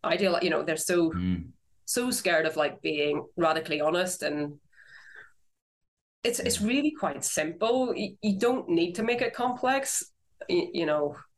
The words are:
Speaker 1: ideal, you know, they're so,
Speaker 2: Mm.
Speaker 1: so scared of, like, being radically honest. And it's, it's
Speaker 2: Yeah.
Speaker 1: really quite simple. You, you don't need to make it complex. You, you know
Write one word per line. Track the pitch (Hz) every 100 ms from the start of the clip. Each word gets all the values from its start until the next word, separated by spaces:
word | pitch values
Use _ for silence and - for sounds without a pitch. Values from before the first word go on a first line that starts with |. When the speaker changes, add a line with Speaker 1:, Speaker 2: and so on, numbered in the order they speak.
| -
Speaker 1:
ideal, | 180 196 170
you | 170
know, | 156
they're | 147 160
so, | - 175 165
Speaker 2:
Mm. | 90 90 87 82 - _ _ -
Speaker 1:
so | 247 247
scared | 214 185 165 160
of, | 156
like, | 147 -
being | 160 151 147 143 - -
radically | 160 160 160 151
honest. | 151 175 185 -
And | 151 147 147 147 _ - - - - - - _ _ _ _ _ _ _ _ _
it's, | 240 240
it's | - -
Speaker 2:
Yeah. | 208
Speaker 1:
really | 269 294
quite | 302 180 - -
simple. | - 156 170 220 254 247 -
You, | 202 -
you | 214 196
don't | 240 262 -
need | 170 175 180
to |
make | 220 240
it | 247
complex. | - 247 247 254 269 269 - - _ _ _ -
You, | 175 -
you | - 165
know | 151 147 - -